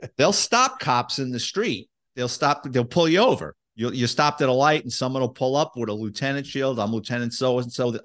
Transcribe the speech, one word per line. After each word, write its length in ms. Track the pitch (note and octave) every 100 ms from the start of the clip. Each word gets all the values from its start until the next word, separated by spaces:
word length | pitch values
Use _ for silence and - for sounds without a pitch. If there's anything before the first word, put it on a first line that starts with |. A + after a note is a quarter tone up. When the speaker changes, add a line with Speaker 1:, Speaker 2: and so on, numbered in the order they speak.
Speaker 1:
<laughs> 160 | - -
Speaker 2:
they'll 140 | D#3
stop 480 | G3+ - A#3 C4+ -
cops 400 | D3+ B2 A#2+ -
in 120 | C3
the 80 | A#2+
street. 500 | - F#3+ A3+ G#2 - _ _ B2+
They'll 140 | B2
stop, 340 | - D3 C#3+ C#3+
they'll 140 | B2+ A#2
pull 240 | F3 E3
you 100 | F3
over. 360 | A#3+ C3 D2+ - _ G#2+
You'll, 180 | A#2+
you're 140 | C3 A#2+
stopped 340 | - D3 C#3+
at 80 | C3+
a 40 |
light 300 | B2+ D3 D#3
and 80 | B2+
someone 300 | - C3 C3+
will 80 | B2
pull 260 | - C3 C#3
up 180 | D#3 B2
with 140 | A2
a 40 |
lieutenant 540 | G#2+ A2 - C#3 C#3 C3+
shield. 320 | C#3 C3+ A#2
"I'm 120 | G#2
Lieutenant 420 | A2+ G#2 A#2+ A#2
so-and-so, 640 | - C3 B2 A#2+ - B2 A2+